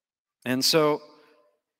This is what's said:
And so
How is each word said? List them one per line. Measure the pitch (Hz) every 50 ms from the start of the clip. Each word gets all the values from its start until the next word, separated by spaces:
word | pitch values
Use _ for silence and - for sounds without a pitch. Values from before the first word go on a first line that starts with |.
| _ _ _ _ _ _ _ _ _
And | 123 131 127 131
so | - - 160 151 151 147 147 - - - - - _ _ _ _ _ _ _ _ _ _ _